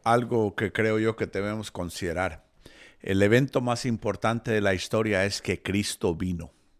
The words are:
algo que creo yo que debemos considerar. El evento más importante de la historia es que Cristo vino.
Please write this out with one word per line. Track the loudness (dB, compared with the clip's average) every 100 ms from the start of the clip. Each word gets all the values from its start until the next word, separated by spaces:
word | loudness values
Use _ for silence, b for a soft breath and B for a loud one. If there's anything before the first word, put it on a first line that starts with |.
| 2
algo | 2 2 0 0 -2
que | -4
creo | 0 0 2
yo | 0 0
que | -4
debemos | -4 -4 -6 -10
considerar. | -8 -8 -6 -4 -2 -2 -4 _ _ b b b b
El | -2 4
evento | 6 6 4 0
más | -2 -2 -2
importante | -2 -4 -2 -2 -2 0
de | 2
la | 2
historia | 0 0 0 2 2 2
es | -2
que | -4 -4
Cristo | 0 -2 -2 -2 -2 0
vino. | -2 -4 -8 _ _